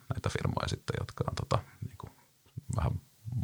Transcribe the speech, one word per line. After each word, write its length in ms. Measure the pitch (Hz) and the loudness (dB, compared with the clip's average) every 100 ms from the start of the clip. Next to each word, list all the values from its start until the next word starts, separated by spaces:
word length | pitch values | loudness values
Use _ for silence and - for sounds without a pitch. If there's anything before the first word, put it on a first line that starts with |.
| - | -6
näitä 160 | - - | -4 -2
firmoja 380 | - - - - | 2 2 2 0
sitten, 280 | - - - | 0 0 -2
jotka 240 | - - - | -2 -2 0
on 60 | - | 0
tota, 280 | - - - - - | 2 2 2 -8 -8
niinku 220 | - - - - _ - - - - | -8 -14 -16 -20 _ -16 -10 -4 2
vähän 160 | - - - - - - | 2 2 -4 -14 -6 2